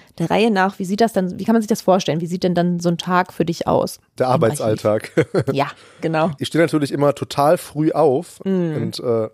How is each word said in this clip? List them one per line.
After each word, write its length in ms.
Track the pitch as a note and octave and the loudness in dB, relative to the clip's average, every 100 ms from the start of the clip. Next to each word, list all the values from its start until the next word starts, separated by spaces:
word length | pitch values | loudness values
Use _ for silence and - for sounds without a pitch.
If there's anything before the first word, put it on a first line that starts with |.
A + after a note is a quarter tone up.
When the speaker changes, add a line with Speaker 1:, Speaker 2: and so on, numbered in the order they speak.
| _ - | _ -6
Speaker 1:
der 120 | E3+ | -2
Reihe 200 | F3+ A#3 | 2 2
nach, 280 | F#3+ F#3+ - | 2 0 -2
wie 80 | F#3 | -4
sieht 160 | G#3 | 0
das 100 | A3+ | 2
dann, 260 | G3 F#3 - | 0 -2 -4
wie 60 | |
kann 80 | - | 0
man 80 | G#3+ | 2
sich 80 | G#3+ | 2
das 140 | A3 | 0
vorstellen? 400 | - F#3 - D3 | 2 2 2 -4
Wie 40 | E3 | -4
sieht 180 | F#3 | -2
denn 100 | F#3 | 0
dann 260 | F3 F3 F3 | 2 0 0
so 80 | F3 | 0
ein 80 | E3+ | -2
Tag 380 | - F3+ F3+ | 0 -2 0
für 100 | - | -2
dich 220 | E3+ E3 - | -4 -2 0
aus 320 | C#3+ - - _ - | 0 0 -6 _ -2
Speaker 2:
Der 80 | B2+ | 2
Speaker 1:
im 40 | |
Archiv? 120 | B2+ A2+ - | 4 2 2
Speaker 2:
Arbeitsalltag. 920 | A#2 G#2+ G#2+ G#2+ - - - F#3 C#3 | -2 0 0 0 -2 -2 0 0 -2
<laughs> 0 | |
Speaker 1:
Ja, 140 | C3+ C#3 - - - | -2 -2 -6 -20 -8
genau. 300 | D#3+ D#3+ E3 C#3+ | -4 -2 -2 -4
Speaker 2:
Ich 100 | B2+ | -4
stehe 160 | D#3 | 0
natürlich 280 | E3 D#3 C#3 | 2 0 -2
immer 220 | D3 C#3+ | 0 0
total 440 | C3+ - - C#3+ F3 | 0 -4 0 2 2
früh 340 | - C#3+ D#3 | -2 -2 0
auf 480 | - D#3 C3 F3 - | 2 2 2 -4 -10
Speaker 1:
Mm. 300 | G3 F#3+ E3+ D3+ | -4 -2 -2 -4
Speaker 2:
und, 240 | A2+ - | -6 -6
äh, 280 | C3 A2+ A2 | -2 -2 -2